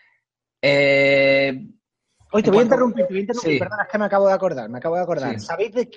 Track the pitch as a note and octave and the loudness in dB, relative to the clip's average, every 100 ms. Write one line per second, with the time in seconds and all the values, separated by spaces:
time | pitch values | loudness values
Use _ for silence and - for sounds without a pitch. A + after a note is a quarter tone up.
0 | _ _ _ _ _ - C#3 C#3+ C#3 C#3 | _ _ _ _ _ -4 0 2 4 4
1 | C#3 C#3 C#3 C3+ C#3 C3 - _ _ _ | 4 4 4 2 0 -4 -12 _ _ _
2 | _ _ _ G#3+ G#3+ G3+ A#3+ C4 B3 A3+ | _ _ _ -2 2 4 4 2 0 0
3 | F3+ F#3+ G3+ A#3+ E3 C#3 F3 G#3 G3 G#3 | -2 -2 -4 -4 -2 -2 -2 -6 -4 -4
4 | G3+ G3 G3 F#3+ F#3 C#3 A2 B2 E3 F3 | 0 2 2 2 -2 -4 -10 -8 -4 -4
5 | F3 D#3 B2+ A2 G#2 E3+ A3 A3+ A#3+ | -2 -4 -4 -8 -8 -6 -4 -4 -6